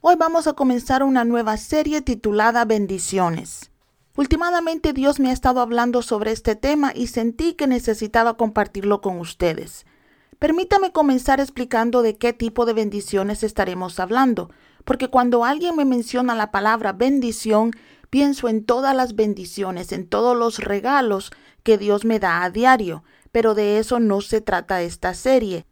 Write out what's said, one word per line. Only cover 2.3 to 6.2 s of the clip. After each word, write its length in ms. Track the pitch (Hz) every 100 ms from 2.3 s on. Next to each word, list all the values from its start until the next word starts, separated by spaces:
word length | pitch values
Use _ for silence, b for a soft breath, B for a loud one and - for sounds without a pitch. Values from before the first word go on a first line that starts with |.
| 208 220 233 233
Bendiciones. 1040 | 214 202 190 165 190 175 165 - - - _ _ _ _ -
Últimamente 800 | 277 311 349 349 330 330 320
Dios 260 | 269 269 285
me 100 | 262
ha 20 |
estado 300 | 254 262 254
hablando 400 | 240 240 240 247
sobre 300 | 233 214